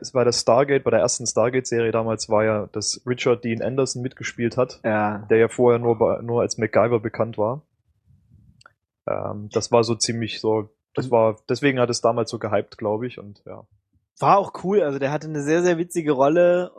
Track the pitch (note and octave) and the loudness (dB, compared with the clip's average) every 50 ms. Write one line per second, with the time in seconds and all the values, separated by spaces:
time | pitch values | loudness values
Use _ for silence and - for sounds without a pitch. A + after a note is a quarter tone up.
0 | - - - C3 A#2+ A#2+ A#2 - - - A2+ A#2+ C#3+ C#3+ C#3+ C3+ C3+ B2 A2+ A2 | -4 -4 0 2 2 2 2 0 2 2 4 4 4 2 2 0 2 2 2 2
1 | F2 A#2+ - - B2 A2+ - - A2 B2 B2+ C3 B2 - - A#2 A#2 A2+ A2 A2+ | 2 2 0 -2 -6 -4 0 0 0 2 2 -2 -2 -2 -2 0 0 0 0 0
2 | A2+ A2+ A2 G#2+ - - A2 G#2 A2 A2 G#2+ G#2+ G2+ - - A2 G#2 - - - | -2 -2 -4 -4 -4 0 0 2 2 2 0 -2 -4 -6 -8 -8 -6 -6 -6 -6
3 | - B2 B2 B2 - C3 A#2+ A#2 - A#2+ A2+ A2+ - A2+ B2+ C3+ C3+ B2+ - B2+ | -4 -6 -4 -2 2 0 0 0 0 -4 -4 -2 -4 -4 -2 -2 -2 -2 -2 -6
4 | B2 C3 - - A#2+ - - - A#2+ A#2 - - B2+ B2 - - - A#2 G#2+ G#2+ | -8 -8 -8 -10 -12 -12 -6 -2 -2 -2 0 0 -2 -2 -4 -6 -4 -2 0 0
5 | G#2 G#2 G#2 G2+ A2 - A2+ A2 A2+ A2+ - - B2 B2 A#2+ A#2 A#2+ A#2+ A#2 A2 | 0 -2 -4 -4 -2 2 4 4 4 2 2 2 4 4 4 4 2 0 0 2
6 | A#2 F2 F#2+ - - A#2 A#2 A#2+ G2 G2+ - - A2 G#2+ - G#2+ G2+ A#2 A#2+ A2+ | 2 0 0 0 -4 -4 -2 -2 -2 -2 -2 -4 -4 0 2 2 2 2 2 0
7 | G#2+ A#2 - - A2+ A#2 A2+ - G#2 G#2+ B2 D3 - _ _ _ _ _ _ _ | -2 -2 -4 -4 -4 -4 -2 -4 -4 -4 -4 -6 -12 _ _ _ _ _ _ _
8 | _ _ _ _ _ _ _ - _ _ _ _ _ _ _ _ _ _ _ _ | _ _ _ _ _ _ _ -20 _ _ _ _ _ _ _ _ _ _ _ _
9 | - - - - G2 G2 G2+ G#2 G#2 G#2 - A2+ G#2 - A#2+ A#2 A2+ A2 A#2 G#2 | -8 -6 -6 -6 -6 -8 -8 -10 -10 -4 -4 -4 -2 2 2 2 2 2 0 -4
10 | - - A#2 A#2 A#2 G#2+ - - - A2 A2 A2 G#2 G#2 _ _ _ _ - - | -2 -4 -4 -4 -6 -6 -6 -4 -2 0 0 0 -2 -6 _ _ _ _ -8 -8
11 | C3 C3 B2 A#2 A2+ A2 G#2 - _ - B2+ A#2+ - C#3+ C3 C3 B2 A#2 A#2+ - | -4 0 2 4 4 4 0 -2 _ -6 -4 0 0 0 2 2 0 0 0 0
12 | - A#2 A#2 A#2+ A2+ - - A2+ - G#2+ G#2 G#2 G#2+ - - - A2+ G#2 G#2+ G#2+ | 0 0 0 0 -2 -4 -6 -8 -6 -2 -2 -2 -2 -4 -8 -8 -4 -4 -4 -4
13 | A#2+ B2 A#2+ - G2 G#2 G2+ _ - - G2 G#2+ G#2+ _ _ _ _ _ _ _ | -4 -8 -10 -12 -18 -20 -20 _ -20 -20 -20 -20 -20 _ _ _ _ _ _ _
14 | _ _ _ - - C#3+ F3 G3+ G3 - - - - F3+ G3+ G#3 F3 D3 C#3 C#3 | _ _ _ -2 2 4 4 4 2 -2 -8 -8 -4 0 0 2 2 0 -2 -2
15 | C3+ C3+ D3 D3+ D3 D#3 D#3 D3 C#3+ C#3+ D#3 E3+ F3 F3+ F3 D#3+ F3 F3 - F3 | -2 -2 -2 -4 -6 -6 -6 -4 -2 0 2 2 4 2 2 0 -2 -4 -4 -4
16 | D#3+ D3 D3 B2+ C3+ C#3+ D#3 F3 F3 F3 F3 F3 F3+ - - | 0 0 2 4 4 4 4 4 4 4 4 2 0 -4 -8